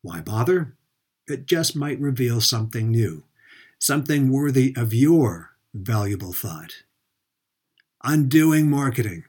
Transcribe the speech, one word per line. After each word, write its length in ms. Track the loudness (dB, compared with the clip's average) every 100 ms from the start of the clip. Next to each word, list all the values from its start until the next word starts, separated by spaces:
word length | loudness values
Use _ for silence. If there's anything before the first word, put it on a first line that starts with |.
Why 180 | -14 -14
bother? 540 | -6 -2 0 0 -2 -12 _ _ _ _ _
It 200 | -12 -2
just 280 | -2 0 -4
might 240 | -6 -4
reveal 400 | -4 -2 -2 0
something 520 | 0 0 -4 -4 0
new, 320 | 2 0 -4 _ _ _ -20 -20 _
something 520 | -2 -2 0 0 2
worthy 440 | 2 2 2 2 0
of 160 | -2
your 640 | 2 4 6 4 -2 -14 _ _
valuable 600 | -12 -4 -2 -2 -6 -8
thought. 500 | -10 -10 -12 -16 -20 _ _ _ _ _ _ _ _ _ _ _ _
Undoing 680 | 0 2 4 4 4 4 4
marketing. 540 | 2 0 -2 -4 -6